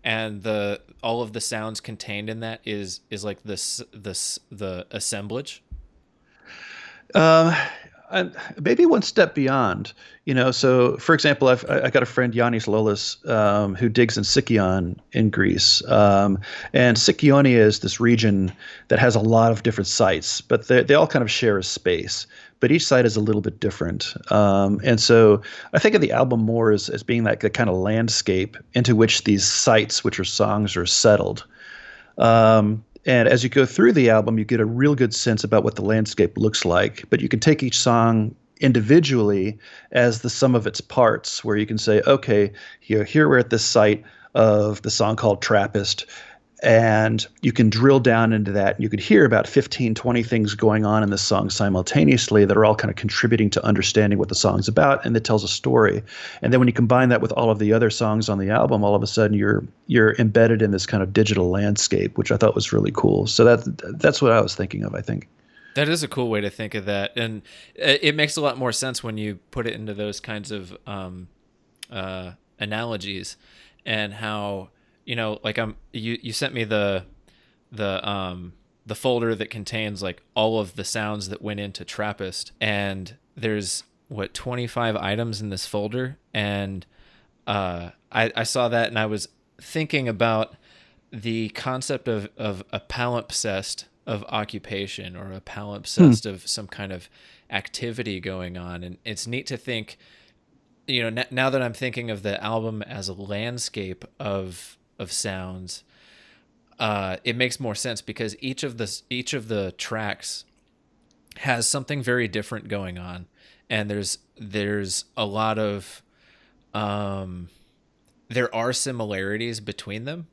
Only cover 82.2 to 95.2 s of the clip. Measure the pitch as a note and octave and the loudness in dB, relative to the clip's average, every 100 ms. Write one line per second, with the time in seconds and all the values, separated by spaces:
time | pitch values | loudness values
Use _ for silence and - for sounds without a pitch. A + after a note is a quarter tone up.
82.2 | F#2+ - - _ A2 G2+ G2+ F#2+ F2+ - | -10 -10 -14 _ -4 -4 -4 -8 -12 -18
83.2 | _ - A2+ G#2+ F#2+ - - _ _ G#2 | _ -8 -6 -4 -6 -10 -12 _ _ -10
84.2 | G2 - - B2 A#2+ - A#2 G#2+ G2 G#2+ | -10 -10 -10 -8 -6 -4 -4 -2 -4 -4
85.2 | A#2 G#2 G#2+ F#2+ - G#2 G#2 A#2+ B2+ C#3+ | -4 -6 -8 -10 -8 -6 -6 -6 -8 -10
86.2 | _ A2 G2+ G2+ G2 F#2+ - _ _ _ | _ -6 -4 -4 -6 -10 -16 _ _ _
87.2 | _ _ - G#2 F#2 F2 E2+ _ _ A2+ | _ _ -8 -6 -6 -8 -12 _ _ -4
88.2 | A#2 - A2+ C#3 A#2+ A#2 A2+ G#2+ A2 G#2+ | -4 -4 -6 -2 -2 -2 -2 -2 -4 -6
89.2 | - _ _ _ - D#3 D#3 D3 B2+ G#2 | -10 _ _ _ -10 -8 -4 -4 -4 -2
90.2 | A#2 A2 A2 _ _ _ _ _ _ A2 | 0 0 -4 _ _ _ _ _ _ -12
91.2 | A2 A2+ A2 - C3+ B2+ - C3+ - A2 | -8 -6 -6 -8 -8 -8 -6 -8 -4 -6
92.2 | G2+ _ G#2+ F#2+ G2 G#2+ _ - B2 A#2+ | -6 _ -8 -8 -10 -14 _ -6 -4 -4
93.2 | - - A2+ F#2+ F#2+ - - _ - A2 | -6 -8 -6 -6 -8 -14 -16 _ -10 -10
94.2 | - A2+ G#2 G#2 - G2+ G2 - F#2 F2+ | -8 -8 -8 -12 -12 -10 -10 -12 -16 -16